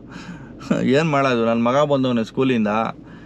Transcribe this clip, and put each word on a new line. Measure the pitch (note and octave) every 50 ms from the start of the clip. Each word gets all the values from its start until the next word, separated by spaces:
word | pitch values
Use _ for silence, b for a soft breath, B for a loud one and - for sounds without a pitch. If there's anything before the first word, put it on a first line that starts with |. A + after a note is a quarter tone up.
| - -
<laughs> | - - - - - - - - - - - - - - -
ಏನ್ | A#2+ B2+ C#3+ E3 E3
ಮಾಡೋದು, | C#3+ C#3 C#3 C3 B2 A#2 A2+
ನನ್ | A2+ A2+ A#2 A#2
ಮಗ | A#2+ C3 C#3+ D3+ C#3+
ಬಂದವನೆ | C#3+ C3+ C3 B2+ B2 A#2 A2
ಸ್ಕೂಲಿಂದ, | - - C3+ C3 C3 B2+ A2+ G#2+ G#2 G#2 A2+ A2 - - - B B B B B